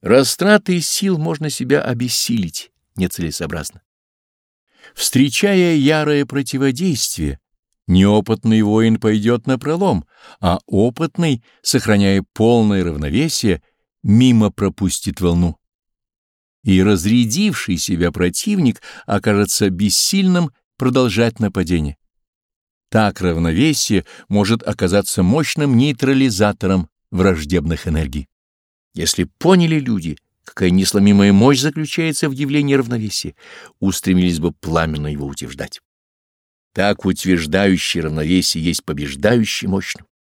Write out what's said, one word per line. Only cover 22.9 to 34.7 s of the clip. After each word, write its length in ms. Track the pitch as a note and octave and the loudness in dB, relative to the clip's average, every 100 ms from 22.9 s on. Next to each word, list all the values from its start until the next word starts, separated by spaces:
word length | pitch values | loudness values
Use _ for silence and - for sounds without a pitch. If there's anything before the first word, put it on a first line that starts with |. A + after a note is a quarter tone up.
| A2+ G#2 F#2+ | 0 0 -2
равновесие 840 | F2+ E2 E2+ D#2+ D3+ C#3+ - G2+ - - - | -4 -2 -2 0 0 0 -2 -2 -4 -18 -4
может 360 | G2+ G2+ A2+ | -2 0 -2
оказаться 600 | - - F#2 G2+ F#2+ - | -2 -4 0 0 0 0
мощным 540 | F2+ C3+ D3+ - D3 A#2+ | 2 2 0 -2 2 2
нейтрализатором 1120 | C#3 C3 C3 C3+ C3+ F#2+ G#2 G2+ F#2+ F#2+ E2 _ _ | 2 0 0 2 2 2 0 0 0 0 -2 _ _
враждебных 760 | F2+ F#2+ E2+ D2 F2 D#2 - - | 0 2 2 0 -2 -2 -4 -2
энергий. 400 | D#2 D2 D2 C#2+ _ _ _ _ _ _ | -4 -4 -6 -12 _ _ _ _ _ _
Если 300 | - - - F2+ _ | -8 -6 -4 -6 _
поняли 420 | E3 F#3 E3 D#3+ | 2 4 2 0
люди, 380 | C3 G#2+ E2 D2 _ _ | -2 -4 -4 -10 _ _
какая 260 | - - F#2+ | -20 -2 2
несломимая 640 | F#2 F#2 G#2 G2+ G2+ G2+ | 2 2 2 6 6 6
мощь 280 | G2 A#2+ C#3 | 6 6 4
заключается 680 | C#3+ D3+ D3+ - D#3+ D3 D3+ | 0 -4 -6 -4 -4 -2 -4
в 60 | |
явлении 400 | C3+ C#3+ D3 C#3+ | -4 -2 -2 0
равновесия, 600 | C#3 A#2 A#2+ A2 - D#2+ - - - - _ | 0 0 -4 -6 -8 -10 -14 -20 -20 -20 _
устремились 600 | G2 F#2 - F#2 F2+ E2 | -4 -2 0 2 2 0
бы 120 | E2+ | -4
пламенно 560 | D#2+ - | -6 -4